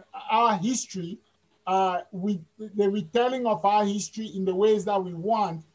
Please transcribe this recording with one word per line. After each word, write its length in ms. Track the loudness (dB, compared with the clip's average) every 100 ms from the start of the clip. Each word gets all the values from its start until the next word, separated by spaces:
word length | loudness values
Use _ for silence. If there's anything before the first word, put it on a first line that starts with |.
| -18 -14 -2
our 280 | 2 4 2
history, 600 | 0 -2 -4 -8 -8 -10 _ _ _ _ -2
uh, 360 | 2 2 0 -6
with 280 | -6 -4 -4 -6 -16
the 280 | -8 0 0
retelling 600 | 0 -2 0 0 0 0
of 180 | 2 4
our 180 | 4
history 440 | 2 0 -6 -10 -10
in 180 | -4 -2
the 80 |
ways 320 | 2 4 4 2
that 180 | -2
we 120 | -2 -4
want 500 | 0 0 0 -4 -12